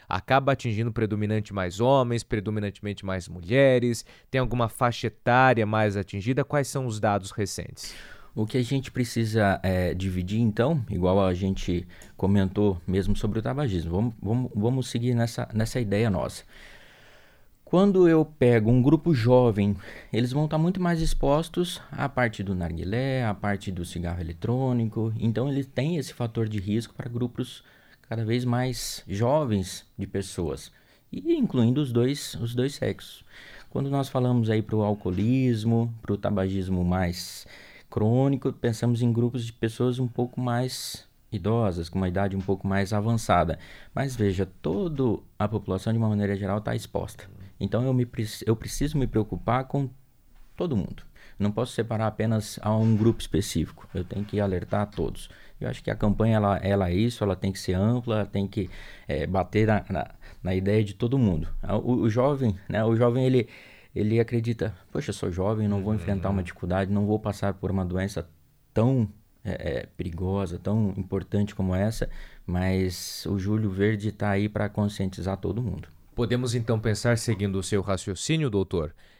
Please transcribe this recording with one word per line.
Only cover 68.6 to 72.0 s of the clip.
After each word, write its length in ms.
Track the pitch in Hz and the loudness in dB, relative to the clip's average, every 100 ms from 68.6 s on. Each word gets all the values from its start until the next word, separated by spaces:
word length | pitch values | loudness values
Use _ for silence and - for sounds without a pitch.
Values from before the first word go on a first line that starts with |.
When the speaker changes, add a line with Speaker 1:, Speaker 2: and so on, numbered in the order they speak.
| _ | _
Speaker 2:
tão, 340 | - 120 131 104 - _ _ | 2 4 4 0 -4 _ _
é, 80 | - | -8
é, 360 | - 82 65 - - | -6 -4 -4 -6 -8
perigosa, 640 | 87 82 92 98 92 87 | -8 -4 -2 -2 -2 -4
tão 340 | 98 110 104 98 | -2 0 0 -2
importante 580 | 92 98 90 101 104 | -4 -4 -2 0 0
como 200 | - 95 | 0 0
essa", 340 | 92 104 113 | 2 0 -2